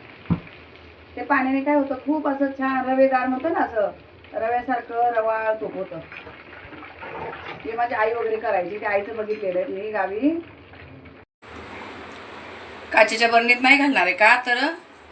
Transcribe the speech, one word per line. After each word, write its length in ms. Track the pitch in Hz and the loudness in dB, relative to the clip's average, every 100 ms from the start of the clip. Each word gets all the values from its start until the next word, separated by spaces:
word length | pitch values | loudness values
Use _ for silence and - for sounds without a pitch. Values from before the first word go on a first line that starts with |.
| - - - - - - - - - - - - | -20 -8 -4 -4 -6 -20 -20 -20 -20 -20 -16 -8
ते 80 | |
पाण्याने 360 | 247 277 262 269 | 0 2 2 2
काय 140 | 269 | 2
होतं, 200 | 294 269 | 2 2
खूप 340 | 262 269 302 294 | -2 -2 0 0
असं 180 | 269 277 | 0 -2
छान 440 | 269 262 262 254 | -2 -2 0 2
रवेदार 360 | 262 269 254 254 | 4 4 4 0
म्हणतो 220 | 262 330 | -2 0
ना, 120 | 359 | 0
असं 300 | 226 226 196 - - - - | 0 0 -2 -4 -18 -20 -10
रव्यासारखं 800 | - 226 240 240 240 233 233 240 | -4 -2 -2 -2 -4 -4 0 2
रवाळ 420 | 226 220 220 220 | 2 0 0 0
तूप 200 | 220 202 | -2 -4
होतं. 240 | 190 185 165 - - - - - - - - - - - - - - - - | -6 -8 -10 -12 -16 -16 -18 -18 -18 -18 -16 -16 -16 -14 -10 -10 -10 -12 -10
हे 120 | - | -6
माझी 220 | 226 240 | -2 0
आई 180 | 240 220 | 2 2
वगैरे 240 | 233 220 220 | 2 0 0
करायची, 440 | 226 190 170 208 | 0 0 0 -4
ते 60 | 220 | 0
आईचं 300 | 202 208 220 | 0 0 -4
बघितलेलं 420 | 214 208 190 180 | -4 -4 -2 -2
आहे 100 | 185 | -2
मी 220 | 190 214 | -4 -4
गावी. 400 | 214 190 208 285 339 - - - - - - - - - _ - - - - - - - - - - - - - - - | -2 -2 0 0 0 -6 -16 -20 -20 -20 -20 -20 -20 -20 _ -20 -16 -16 -14 -14 -16 -16 -18 -18 -16 -16 -16 -16 -16 2
काचेच्या 360 | - 220 220 233 | 4 4 4 4
बरणीत 280 | 233 233 240 | 6 6 4
नाही 160 | 262 277 | 6 6
घालणार 260 | 277 214 | 6 4
आहे 120 | 180 | 2
का, 280 | 180 214 240 247 | 6 6 6 2
तर 200 | 247 285 339 - - - | 0 0 -4 -12 -20 -20